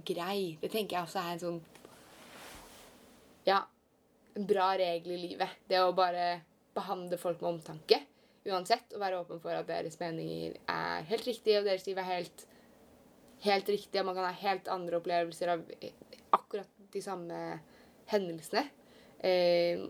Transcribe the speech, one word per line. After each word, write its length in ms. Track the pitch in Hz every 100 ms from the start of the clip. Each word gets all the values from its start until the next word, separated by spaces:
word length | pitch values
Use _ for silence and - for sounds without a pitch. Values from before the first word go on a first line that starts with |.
grei. 540 | 160 170 175 202 185 156
Det 100 | -
tenker 260 | 220 196 180
jeg 100 | 170
også 160 | 196
er 80 | 170
en 100 | 170
sånn, 180 | 175 170 160 - - - - - - - - - - - - - - - - - -
ja, 180 | 196 - _ _ _ _ _ _ 208
en 100 | 196
bra 240 | 196 185 190
regel 380 | 180 170 170 175
i 20 |
livet. 380 | 175 - 185 - -
Det 120 | 185
å 120 | 185 180
bare 460 | 180 175 175 175 - _ _ 202
behandle 420 | 190 185 175 175
folk 240 | 180 170
med 140 | 175 170
omtanke, 460 | 160 156 - 247 - _ _ _ 202
uansett, 480 | 190 180 220 -
og 80 | 208
være 160 | 196 185
åpen 200 | 170 170
for 120 | 165 165
at 120 | 170
deres 280 | 165 165 -
meninger 580 | 170 165 160 165 165 - -
er 380 | 170 170 175 160
helt 180 | 220 254
riktige, 320 | 226 214 208
og 60 | 202
deres 180 | 190 196
liv 100 | 190
er 80 | 185
helt, 360 | 180 175 - - - - - - - - - - - 202
helt 240 | 196 196
riktig, 280 | 202 - 190
og 80 | 190
man 80 | 185
kan 80 | 185
ha 60 | 180
helt 260 | 202 185 185
andre 280 | 185 175 170
opplevelser 540 | 175 175 170 165 175 170
av 80 | - - - - - - - -
akkurat 340 | - 208 185 _ 196
de 80 | 202
samme 360 | 196 185 170 170 165 170 - - - - -
hendelsene. 560 | 208 185 165 - 208 285 - - - - - 185
Ehm, 600 | 185 175 175 175 175